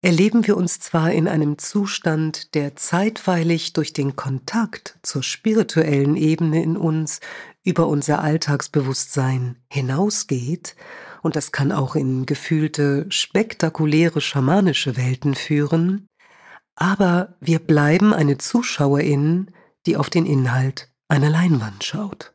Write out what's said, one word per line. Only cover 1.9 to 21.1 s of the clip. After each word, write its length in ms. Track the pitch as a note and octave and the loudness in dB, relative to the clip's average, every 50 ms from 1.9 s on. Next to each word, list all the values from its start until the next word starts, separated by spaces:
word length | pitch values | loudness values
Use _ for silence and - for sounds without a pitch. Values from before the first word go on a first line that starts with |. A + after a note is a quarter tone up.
| - - - F3 D#3 D#3 D#3+ D#3 D#3 - - _ - | -4 -4 -2 -2 0 0 -2 -2 -4 -8 -14 _ -4
der 220 | D3+ C#3+ C#3+ C#3 | -4 -4 -4 -4
zeitweilig 960 | - - - - F3 G3 A3 A3 - - - F3+ E3+ D#3+ E3+ E3+ D#3+ - - - | -4 -2 0 0 0 0 -2 -4 -4 -2 -2 0 0 2 0 0 -2 -2 -4 -2
durch 200 | - D3+ - - | -4 -4 -2 -2
den 240 | - C#3 C#3 C#3 | -4 -4 -2 -4
Kontakt 840 | - - C3+ C3+ C3 - - - A3+ A3+ A3 - - _ - - _ _ | -6 -6 -6 -6 -6 -6 -4 -2 -2 -2 -2 -4 -14 _ -18 -20 _ _
zur 200 | - - D3 C3 | -6 -4 -4 -4
spirituellen 920 | - - - _ A3 A3 A3 G3+ - - E3 D#3+ D#3 D3 C#3 C#3 C#3+ D3+ | -6 -8 -4 _ 0 2 2 0 0 0 0 2 2 2 2 2 2 2
Ebene 460 | - D#3 D#3 D#3+ D#3+ E3+ D#3+ D3+ D#3+ D#3+ | 2 2 0 2 2 0 0 0 0 0
in 140 | D#3+ E3 | 0 -2
uns 440 | - - E3 D#3 D#3+ D#3+ D3+ - - - - - - - - - _ _ | -2 -2 -2 0 -2 -2 -4 -6 -10 -10 -16 -16 -18 -18 -20 -20 _ _
über 220 | F#3 F3 - E3 | -2 0 2 2
unser 340 | D#3+ D3+ D3 C#3+ - D3 - | 2 2 -2 0 0 0 0
Alltagsbewusstsein 1400 | - D#3 D3+ D#3+ - - D3 C3+ - - - D3+ C3+ C3 C3+ - - - - C#3+ C3 C3 C3 C3 B2+ B2 B2 _ _ _ | 2 0 0 0 0 -2 -2 -2 -4 -2 -2 -2 -2 0 -2 -4 -4 -4 -2 -2 0 0 0 -2 -4 -6 -8 _ _ _
hinausgeht, 1040 | - C#3+ C3 B2+ C3+ D3 F#3+ G#3+ G#3 - - - D3 B2 A#2+ B2+ D#3+ E3+ _ - - _ - - - - - - - - _ | -6 -4 -4 -2 -2 0 0 0 -2 -4 -4 -4 -4 -4 -4 -6 -6 -8 _ -16 -20 _ -20 -20 -20 -20 -20 -20 -20 -6 _
und 140 | D#3+ E3 | -4 -2
das 160 | D3+ - - - | -2 -4 -2 -2
kann 180 | - C3+ C#3 | 0 0 0
auch 240 | C#3+ D3+ C3+ C3+ - | 0 0 -2 -2 -2
in 320 | D#3 C#3 C3 C3 C3 C3 | -2 -2 0 -2 -2 -2
gefühlte, 800 | - D3 - - - D#3+ D#3 D3+ D3+ D3+ - D3 C#3+ C#3 C#3+ D#3+ G3 | -4 -4 -6 -2 -2 0 0 0 -2 0 0 0 2 2 0 -2 -4
spektakuläre 1120 | - - - - _ - A3 A3 - _ - D#3+ D#3+ - D#3+ D3+ D3 D#3 E3+ E3 - D3+ | -4 -4 -4 -2 _ -2 -2 -2 -2 _ -2 -2 0 0 0 2 4 4 4 4 2 0
schamanische 760 | - - - C#3 C3 C3 E3 G3+ G3+ F#3 C#3 - - C#3 A#2 | -4 -2 0 0 2 4 4 4 4 4 2 0 -2 -2 -2
Welten 400 | B2+ B2 B2+ B2+ B2+ - D3 C3+ | -2 -2 -2 -2 -2 -2 -2 -2
führen, 720 | - - - D3+ D3 D3 C#3+ E3 E3 E3+ F3+ F#3+ G3+ F#3+ _ _ _ _ _ _ _ - - - - _ _ _ | -2 -2 -2 0 0 0 2 2 2 2 2 0 -2 -6 _ _ _ _ _ _ _ -20 -20 -20 -20 _ _ _
aber 640 | - D#3+ F#3 G3 - G#3 F3+ F3 F3 F3+ - - _ | -2 0 0 2 2 2 4 4 2 0 -2 -10 _
wir 200 | - D3 E3 D#3+ | -2 0 0 0
bleiben 520 | E3 - D#3+ D3 D3 D3 D#3 F#3 G3+ G#3+ G#3 | 2 2 2 4 4 4 4 6 6 4 4
eine 260 | - D#3 C#3+ C#3 C3+ | 4 2 2 2 0
Zuschauerin, 1120 | - - - A#3 A#3+ - - - D3 C#3 C#3+ C#3+ D3 D3 D3 C#3 C#3+ D#3 E3 F3+ F#3+ - - _ _ _ _ _ _ | -2 0 0 0 0 0 -2 0 2 2 2 2 2 2 2 2 2 2 2 0 -2 -6 -12 _ _ _ _ _ _
die 100 | - D#3+ | -2 0
auf 140 | D3 C#3+ - | 0 -2 0
den 160 | - F3 E3 | 0 0 0
Inhalt 640 | D3+ D3 C3+ C3 B2 A#2+ C3 C3 C3+ C3+ - - _ _ _ _ | 2 2 0 2 0 0 0 0 -2 -4 -8 -16 _ _ _ _
einer 220 | _ | _